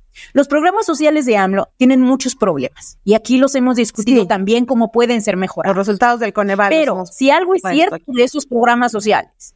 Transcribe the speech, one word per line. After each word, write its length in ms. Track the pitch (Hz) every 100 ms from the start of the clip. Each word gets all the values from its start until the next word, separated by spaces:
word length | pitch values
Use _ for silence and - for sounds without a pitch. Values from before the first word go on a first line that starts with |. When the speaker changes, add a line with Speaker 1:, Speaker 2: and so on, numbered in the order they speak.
| _ - -
Speaker 1:
Los 160 | - 277
programas 380 | 294 339 403 403
sociales 400 | 302 302 302 247
de 100 | 208
amlo 380 | 190 196 - -
tienen 240 | 254 269
muchos 380 | 254 262 254 -
problemas 640 | 208 143 127 - - -
y 120 | 196 214
aquí 220 | 226 254
los 160 | 269
hemos 220 | 269 247 247
discutido 460 | 226 - 208 254
Speaker 2:
Sí. 60 | 175
Speaker 1:
también 360 | 202 196 233 240
cómo 240 | 240 220
pueden 320 | 233 240 240
ser 140 | 208 185
mejorados. 400 | 185 - 190 190
Speaker 2:
Los 120 | 190
resultados 340 | 185 240 240
del 100 | 220
Coneval 400 | 208 202 196 202
los 80 | 320
Speaker 1:
Pero 140 | 285
Speaker 2:
hemos 160 | 185 180
Speaker 1:
si 220 | - 262
algo 220 | 311 370
es 80 | 370
Speaker 2:
puesto 140 | 190 277
Speaker 1:
cierto 200 | 359 -
Speaker 2:
aquí. 100 | -
Speaker 1:
de 160 | 247
esos 220 | 254 294 -
programas 480 | 233 240 240 247
sociales, 640 | 220 208 170 - _ -